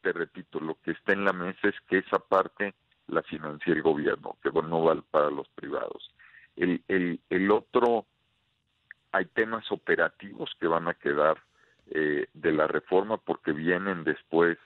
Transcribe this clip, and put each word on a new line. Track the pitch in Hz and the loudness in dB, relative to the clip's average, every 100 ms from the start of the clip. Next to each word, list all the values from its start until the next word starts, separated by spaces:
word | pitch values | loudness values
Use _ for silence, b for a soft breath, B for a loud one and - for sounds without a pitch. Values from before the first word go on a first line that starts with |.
te | 98 | -4
repito, | 85 82 - 85 80 | -4 -6 -8 -12 -8
lo | 78 80 | -8 -8
que | - | -8
está | 80 - | -6 -2
en | 98 | 0
la | 98 | 0
mesa | 92 90 95 104 | -2 -6 -2 -2
es | - _ | -4 _
que | 113 | -2
esa | - 98 | 2 -2
parte | - 95 95 _ 101 - _ _ - | 2 2 2 _ -8 -8 _ _ -6
la | 80 | -6
financie | - 78 78 76 - | -4 -10 -10 -8 -2
el | 78 | 2
gobierno, | 76 76 73 - - - | 2 2 0 -2 -8 -6
que | 71 | -2
no | 73 80 82 | -2 0 2
va | 82 80 - | 2 0 0
para | 78 73 | 0 0
los | 71 69 | -2 -10
privados. | - - 69 - - - _ B B B - | -14 -8 -6 -6 -12 -18 _ B B B -2
El, | 90 85 _ | -2 -2 _
el, | 95 87 82 _ | -2 0 -4 _
el | 92 98 | -2 2
otro, | 110 - 123 120 117 101 _ _ _ _ _ _ _ _ - _ | 2 2 2 2 2 -2 _ _ _ _ _ _ _ _ -20 _
hay | 95 92 | -4 -2
temas | - 113 113 - | -2 -2 -2 -6
operativos | 95 - 82 82 _ 101 - - - | -6 0 2 2 _ -18 -12 -12 -4
que | 82 | 0
van | 82 85 | 0 0
a | |
quedar, | 80 71 71 76 80 _ b b b _ | -4 -2 2 2 2 _ b b b _
eh, | 78 76 73 - | -2 0 0 -4
de | - 82 | -2 0
la | 78 78 | 2 2
reforma | 76 - 92 101 110 | 0 0 0 0 -4
porque | - 80 - | -4 -4 -2
vienen | 76 80 90 98 90 | -2 0 0 0 -4
después | 80 73 _ 80 85 82 | -2 -4 _ 4 4 2